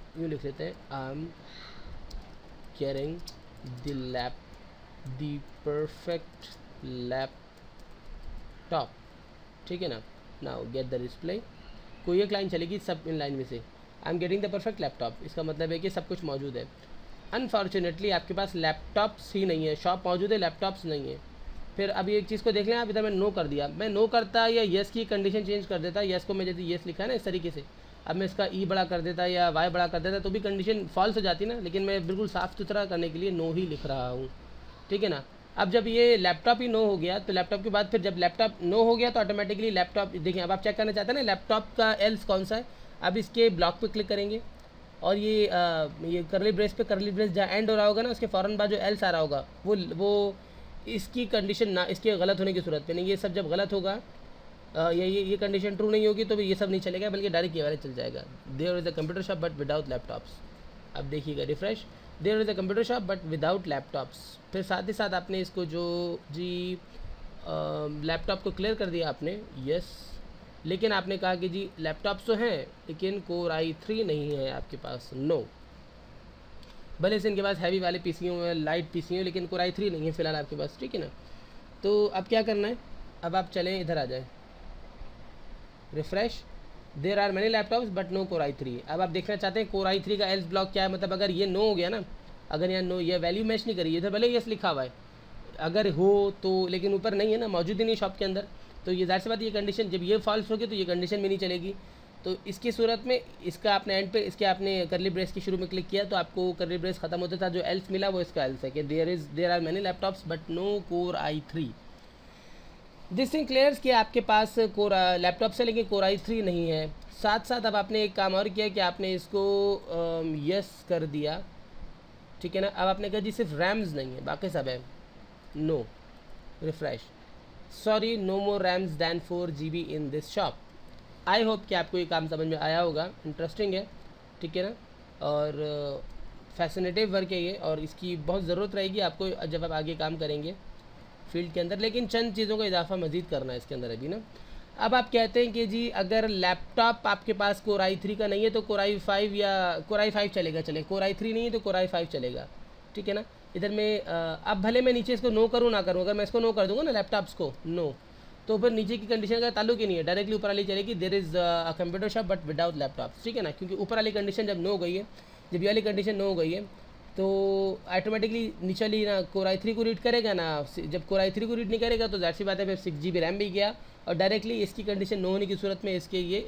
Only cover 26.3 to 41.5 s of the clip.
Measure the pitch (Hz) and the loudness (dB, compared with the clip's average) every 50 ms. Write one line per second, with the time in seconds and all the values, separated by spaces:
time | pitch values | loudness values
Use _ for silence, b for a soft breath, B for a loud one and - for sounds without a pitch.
26.3 | 196 190 185 185 175 175 180 165 175 165 - 180 156 - 196 240 254 220 - 196 | -2 0 0 -2 -2 -4 -2 -2 -4 -4 -4 -6 -6 -4 -2 -2 -2 -2 -2 -2
27.3 | 175 180 165 170 139 143 139 - B B B B B B - - 160 185 196 185 | -2 -2 -4 -4 -6 -6 -10 -12 B B B B B B -6 -4 -2 0 -2 -2
28.3 | 190 - 196 - - 190 196 170 190 190 180 170 185 170 160 180 170 175 180 180 | 0 0 0 0 0 0 0 2 2 2 2 2 0 -2 0 -2 0 0 2 2
29.3 | 180 175 175 170 156 160 170 180 165 180 175 165 175 165 156 190 196 196 190 190 | 4 4 4 4 6 4 2 4 4 2 2 2 2 0 0 0 -2 0 -2 -2
30.3 | 185 214 202 202 196 190 185 214 220 208 185 160 - 185 190 226 190 220 196 185 | -2 0 0 0 -2 0 2 0 0 0 -2 -2 2 2 2 4 2 2 2 0
31.3 | 170 165 202 220 240 240 185 175 170 196 196 196 196 190 165 170 190 190 214 185 | 0 0 0 -2 -2 -4 -4 -4 -2 0 0 0 0 0 0 -2 -2 -2 -2 -2
32.3 | - 180 180 185 - - 196 - 202 208 202 185 175 170 170 165 156 165 185 196 | 0 -2 -2 -2 -4 -6 -6 -2 -2 -2 0 0 0 -2 -2 -2 -2 -2 -2 -2
33.3 | 185 165 160 165 160 180 190 165 147 - - 147 135 131 123 127 127 127 131 131 | 0 0 0 0 0 0 0 -2 -4 -4 -4 -4 -2 -2 -2 -4 -4 -4 -6 -8
34.3 | - - - - - - - - - - - - 196 196 214 196 156 139 135 - | -10 -14 -16 -16 -16 -16 -16 -16 -18 -18 -6 -4 0 0 2 0 0 -2 -6 -10
35.3 | - - - - - - 202 180 202 233 196 226 226 233 240 240 233 196 180 180 | -18 -20 -20 -8 0 0 2 4 4 4 4 4 6 6 8 8 8 8 6 4
36.3 | 170 156 - 240 240 214 247 240 220 220 220 208 196 170 160 175 185 208 185 - | 2 4 4 4 4 4 4 2 2 4 4 4 4 2 2 0 0 -2 -2 0
37.3 | 185 185 180 - 208 196 196 226 196 208 208 190 226 208 175 202 175 180 180 175 | 0 0 2 2 -2 -2 0 2 2 2 2 4 2 2 2 2 2 2 2 2
38.3 | - - 220 220 220 - 175 175 196 226 226 233 233 220 240 240 220 233 208 185 | 4 2 2 2 2 0 0 2 6 6 6 6 6 6 4 4 4 4 2 2
39.3 | 208 202 202 185 208 190 220 220 196 180 180 180 - 208 196 190 190 175 151 185 | 2 0 0 0 0 0 0 2 4 2 2 2 2 0 0 0 -2 -2 -2 0
40.3 | 175 185 175 170 190 190 190 214 208 220 214 214 196 208 196 202 262 285 254 214 | 0 0 2 2 0 2 2 0 2 2 0 0 2 0 0 2 0 2 2 2
41.3 | 190 190 - - | 2 0 2 2